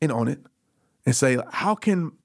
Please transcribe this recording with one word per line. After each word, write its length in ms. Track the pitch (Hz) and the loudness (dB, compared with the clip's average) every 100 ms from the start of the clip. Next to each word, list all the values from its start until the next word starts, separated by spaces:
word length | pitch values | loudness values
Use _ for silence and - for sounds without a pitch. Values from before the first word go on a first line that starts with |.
and 100 | 151 | -2
own 160 | 117 120 | 0 -2
it 140 | 139 - _ _ _ _ _ | -4 -10 _ _ _ _ _
and 120 | - 123 | -2 2
say, 220 | 131 123 - | 2 2 -2
"How 240 | - 185 | -4 -2
can, 380 | 208 214 185 160 - | -2 0 0 -2 -8